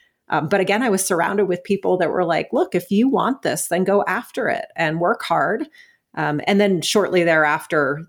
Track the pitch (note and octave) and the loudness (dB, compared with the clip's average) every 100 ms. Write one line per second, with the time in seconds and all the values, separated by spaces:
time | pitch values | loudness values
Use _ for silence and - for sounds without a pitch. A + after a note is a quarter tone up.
0 | _ _ - D#3 D3 G3+ F#3 G3+ B3+ G#3 | _ _ -4 -2 0 0 2 0 0 0
1 | - F3 E3 G3+ F#3+ F3 - G3 F#3 F3+ | 0 0 0 0 0 -2 -2 -2 0 0
2 | E3 - E3+ D#3+ - B3 F4 - - G3+ | 0 0 0 -2 -2 -2 0 -2 0 0
3 | B3+ G3 F3 C4+ D#3+ C#3+ - E3+ F#3+ G3+ | 2 2 0 -2 -4 -4 -2 -2 2 0
4 | - G3 - - G3 - - - D#3+ E3 | 0 -4 -6 -4 -2 -2 -4 -4 -2 0
5 | F3 A3+ - E3 D3 A3 D4+ - - _ | 0 -2 -2 0 0 -2 -6 -14 -20 _
6 | _ - D3+ D3 - G3+ G3+ F3+ - G#3+ | _ -6 -2 -2 2 2 4 2 0 0
7 | E3+ F3+ E3+ D#3+ D3+ D#3 - D#3 C#3 D3 | 2 2 4 4 4 0 -2 0 0 -2